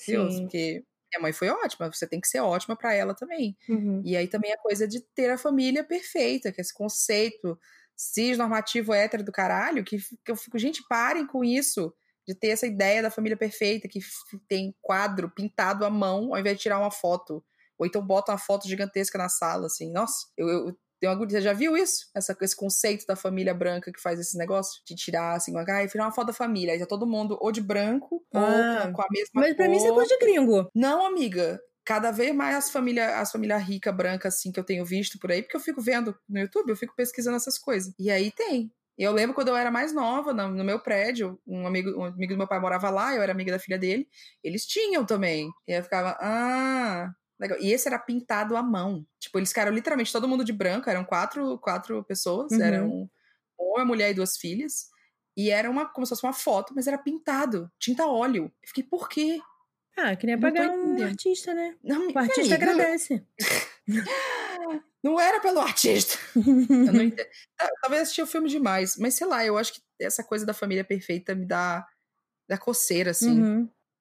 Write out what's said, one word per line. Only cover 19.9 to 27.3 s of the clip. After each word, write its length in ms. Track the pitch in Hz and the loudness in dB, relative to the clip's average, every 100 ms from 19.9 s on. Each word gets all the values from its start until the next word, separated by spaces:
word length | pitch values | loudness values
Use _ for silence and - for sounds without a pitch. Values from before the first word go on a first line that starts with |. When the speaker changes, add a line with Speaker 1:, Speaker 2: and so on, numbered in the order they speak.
Speaker 1:
Nossa, 340 | 170 240 - - - | -4 -2 -4 -8 -4
eu, 120 | 165 | 0
eu 300 | 170 139 180 _ - | 0 -2 -8 _ -4
tenho 100 | 185 | -2
uma 60 | 196 | 0
agonia. 200 | 220 208 | -2 0
Você 40 | |
já 100 | 202 | 0
viu 240 | 202 311 320 | 2 2 2
isso? 340 | 370 - - | 2 -2 -6
Essa, 220 | 202 190 185 | -6 -4 -2
esse 160 | 190 - | -4 -2
conceito 500 | 196 - 220 208 - | -2 0 0 0 -2
da 100 | 190 | -4
família 380 | 190 185 185 | -2 -2 0
branca 380 | 180 180 175 180 | 0 -2 -2 -6
que 80 | 180 | -6
faz 180 | 180 170 | -4 -4
esse 180 | 175 175 | -4 -4
negócio? 460 | 170 190 190 - - | -2 -2 -4 -8 -14
De 80 | 175 | -12
tirar, 380 | - 170 170 170 | -4 -2 -2 -2
assim, 160 | 175 | -4
uma, 120 | 170 175 | -4 -2
"Ai, 180 | 196 202 | -2 0
tirar 160 | 214 | -2
uma 80 | 220 | -2
foto 160 | 220 233 | -2 -4
da 40 | |
família." 400 | 220 240 208 175 | -2 -2 0 0
Aí 40 | 170 | -2
tá 60 | 175 | -2
todo 200 | 208 233 | -2 0
mundo 320 | 214 214 | 0 -2